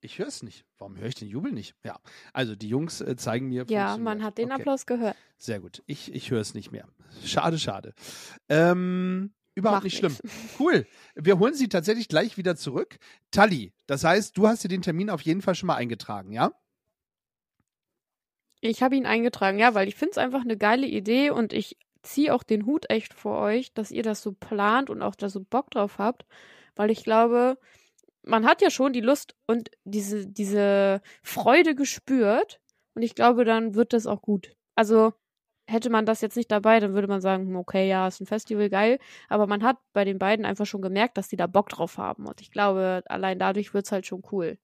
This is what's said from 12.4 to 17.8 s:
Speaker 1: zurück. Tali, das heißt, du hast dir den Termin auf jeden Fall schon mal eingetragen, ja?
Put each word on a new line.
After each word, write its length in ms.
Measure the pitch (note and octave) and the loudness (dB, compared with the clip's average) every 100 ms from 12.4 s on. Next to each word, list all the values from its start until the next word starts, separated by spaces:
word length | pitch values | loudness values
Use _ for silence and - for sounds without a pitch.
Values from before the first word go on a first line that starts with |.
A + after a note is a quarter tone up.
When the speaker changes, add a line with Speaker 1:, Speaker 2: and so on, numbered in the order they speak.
| F3+ E3+ | -4 -4
Speaker 1:
zurück. 420 | - C3+ - - - - _ | -4 -6 -6 -10 -20 -20 _
Tali, 420 | - G#3+ E3 G2 _ _ | 4 4 4 -4 _ _
das 160 | C#3 | -2
heißt, 340 | D#3+ F#3 G#3+ - | 4 2 2 2
du 100 | G#3+ | 4
hast 160 | A3+ | 4
dir 40 | G3 | -2
den 120 | F#3 | -4
Termin 260 | F#3 E3 G#3 | -2 -2 -2
auf 120 | F3 | -4
jeden 200 | - F3 | 0 0
Fall 140 | G3 F3 | 0 -2
schon 120 | F3+ | 0
mal 80 | C#3 | -2
eingetragen, 560 | A#2+ A2+ - G#2 F#2+ | -2 -6 -8 -10 -10
ja? 200 | A2 E3 - _ _ _ _ _ _ _ _ _ _ _ _ | -2 -2 -2 _ _ _ _ _ _ _ _ _ _ _ _